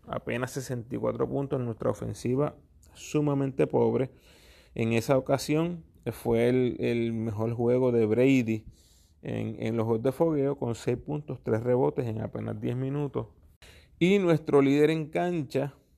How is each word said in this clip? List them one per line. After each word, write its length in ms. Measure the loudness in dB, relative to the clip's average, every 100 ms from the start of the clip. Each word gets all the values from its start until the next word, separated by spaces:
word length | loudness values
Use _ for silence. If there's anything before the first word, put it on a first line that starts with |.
| -10
apenas 440 | -8 -6 -4 -4
sesenta 440 | -6 -8 -8 -6 -4
y 20 |
cuatro 300 | -4 -2 -2
puntos, 320 | -2 -4 -4
nuestra 300 | -4 -4 -2
ofensiva 640 | -2 -4 -6 -2 0 -2 -4 _ _ -20
sumamente 720 | -20 -4 0 0 0 -2 0 0
pobre. 440 | 2 2 2 -2 -6 _ -20 -20 -20 _ -4
En 180 | 0
esa 240 | 0 2 2
ocasión, 680 | 2 -2 0 0 0 -4 -14 -12 -10
eh, 80 |
fue 340 | -6 0 2 4
el, 300 | 4 2 0
el 320 | -2 0 -2
mejor 420 | -2 -4 -4 -4
juego 380 | 0 2 2 4
de 140 | 4 4
Brady 600 | 4 4 4 2 -2 -6 -20 _ _ _ _
en, 360 | -8 -6 -6 -6
en 140 | -4 -2
los 100 | 0
juegos 180 | 0
de 80 | 0
fogueo, 440 | 0 0 0 -2 -2
con 180 | -4 -4
seis 220 | -4 -4
puntos, 440 | -4 -8 -8 -8
tres 180 | -2 -2
rebotes 460 | 0 2 2 -2 -4
en 140 | -4
apenas 380 | -6 -6 -8 -6
diez 140 | -6 -4
minutos. 500 | -4 -4 -4 -6 -8 -14 -20 _ -20 -20 _ 0
Y 200 | 4 4
nuestro 420 | 4 2 4 4
líder 300 | 6 6 4
en 180 | 4 -2
cancha, 680 | -2 -2 -2 -2 -2 -2 -6 _